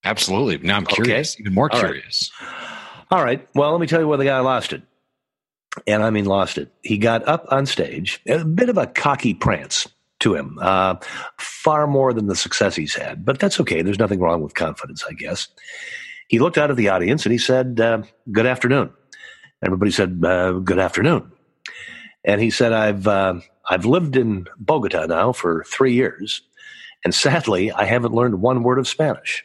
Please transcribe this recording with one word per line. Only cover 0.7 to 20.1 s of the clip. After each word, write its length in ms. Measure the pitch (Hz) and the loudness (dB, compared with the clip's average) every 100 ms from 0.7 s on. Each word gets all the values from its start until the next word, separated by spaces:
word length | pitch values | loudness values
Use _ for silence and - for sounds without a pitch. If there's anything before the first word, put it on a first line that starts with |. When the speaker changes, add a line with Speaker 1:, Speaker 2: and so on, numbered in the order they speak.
| 101 | -2
Speaker 1:
I'm 80 | |
Speaker 2:
Okay. 180 | 95 113 | 0 0
Speaker 1:
curious, 380 | 120 113 151 - | 0 0 -2 -8
even 120 | 104 | -4
more 160 | 95 147 | 0 2
Speaker 2:
All 100 | 117 | 0
right. 100 | 98 | -2
Speaker 1:
curious. 380 | 69 - - - - - - - - - - - | -4 -8 -6 -6 -10 -16 -14 -14 -16 -18 -20 -2
Speaker 2:
All 140 | 185 | 0
right. 240 | 135 131 - 135 | 2 -2 -2 0
Well, 160 | 147 | 2
let 80 | 165 | 2
me 80 | 165 | 2
tell 120 | 165 | 2
you 60 | 156 | 2
where 120 | 143 | 2
the 60 | |
guy 140 | 135 135 | 2 2
lost 340 | 131 127 - | 2 0 -2
it. 100 | - - _ _ _ _ _ _ _ _ - | -10 -12 _ _ _ _ _ _ _ _ -10
And 200 | - 107 | -2 2
I 60 | 110 | 2
mean 160 | 107 98 | 2 2
lost 320 | 98 92 - | 2 0 -4
it. 140 | 71 _ | -10 _
He 140 | - 104 | -4 0
got 300 | 113 113 - | 2 2 0
up 200 | 160 - | -2 0
on 180 | 135 139 | 0 0
stage, 540 | - 73 71 - - - | -2 -4 -4 -8 -8 -2
a 160 | 139 | -2
bit 240 | 160 170 247 | 0 2 2
of 100 | 208 | 2
a 80 | 127 | 0
cocky 480 | - 147 139 123 | -2 0 0 0
prance 540 | 95 - 90 - - - _ _ _ | 0 0 0 -2 -6 -6 _ _ _
to 140 | 117 | 0
him, 240 | 85 69 73 | 0 -4 -4
uh, 360 | 92 95 95 90 - - - - | 0 2 2 -2 -8 -14 -16 -14
far 480 | - - - 151 151 | -14 -2 0 2 2
more 260 | 139 131 | 2 2
than 140 | 117 104 | 0 -2
the 100 | 90 | -2
success 400 | - - 101 85 | -4 0 0 0
he's 180 | 76 | -6
had. 300 | - - - | -6 -8 -8
But 140 | 98 139 | -4 0
that's 200 | 202 - | 0 0
okay. 220 | 151 80 | -2 0
There's 180 | 87 98 | -2 0
nothing 220 | 110 98 | 0 2
wrong 220 | 87 85 | 0 0
with 120 | 73 | -2
confidence, 480 | - 82 76 - - - | -4 -6 -6 -14 -12 -12
I 60 | |
guess. 340 | 82 - 87 - _ - - - - - - - | -10 -8 -8 -8 _ -20 -18 -14 -14 -16 -20 0
He 120 | 113 | 2
looked 180 | 156 165 | 4 4
out 120 | 147 | 2
at 60 | 127 | 2
the 140 | 104 | 2
audience 340 | 95 87 147 | 2 2 0
and 80 | - | 2
he 60 | 117 | 0
said, 420 | - 127 127 117 | 2 2 2 0
uh, 220 | 113 113 - _ - | 2 0 -4 _ -4
"Good 140 | 104 | 0
afternoon." 480 | 117 123 123 139 - _ _ - - - - _ | 2 2 2 2 0 _ _ -20 -20 -20 -20 _
Everybody 260 | 92 92 101 | -2 2 2
said, 320 | 92 95 | 2 0